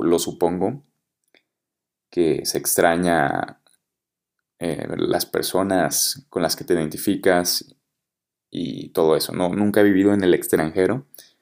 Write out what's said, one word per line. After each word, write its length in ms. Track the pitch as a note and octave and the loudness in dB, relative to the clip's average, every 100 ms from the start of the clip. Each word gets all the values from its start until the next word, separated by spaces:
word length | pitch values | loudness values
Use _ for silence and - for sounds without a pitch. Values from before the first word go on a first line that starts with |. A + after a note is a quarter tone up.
lo 160 | D#2+ E2+ | 2 0
supongo, 640 | - - E2+ F2+ F#2+ C#3+ _ _ _ _ _ _ _ _ _ _ _ _ _ | 0 -2 -2 0 -4 -6 _ _ _ _ _ _ _ _ _ _ _ _ _
que 360 | F2+ D#2+ C#2+ - | -2 0 0 -2
se 120 | - | -4
extraña, 1040 | - - F2 E2 F2 E2 C#2 G1+ - - _ _ _ _ _ _ _ _ _ _ | -2 2 2 2 2 2 0 -2 -6 -12 _ _ _ _ _ _ _ _ _ _
eh, 280 | E2+ D#2 D#2 E2+ | -6 -6 -6 -4
las 300 | E2 F2 - | -2 -2 -2
personas 1000 | E2 D#2 F#2 G2 F#2+ D#2 - - - _ | -4 -2 -2 0 0 0 0 -4 -6 _
con 140 | - | -4
las 120 | D#2+ - | -2 -4
que 80 | |
te 100 | D#2+ F2 | -2 -2
identificas 1000 | D#2 D#2 - F#2+ F#2+ F2+ F2 - - _ _ _ _ _ _ _ _ | -2 -4 -4 0 2 2 0 -4 -8 _ _ _ _ _ _ _ _
y 380 | - F2 - D2+ | -8 -8 -8 -6
todo 260 | - D#2+ D#2+ | 0 2 2
eso. 180 | - | 0
No, 160 | - F2+ | -4 -2
nunca 320 | F2+ G#2 G#2 | 0 2 4
he 20 | |
vivido 300 | G2+ F#2+ G2 | 4 6 4
en 100 | G2+ | 4
el 100 | F#2 | 4
extranjero, 720 | F2 - F2+ D#2+ F#2 F#2 B2+ - - - _ | 2 2 0 0 0 0 0 -8 -20 -20 _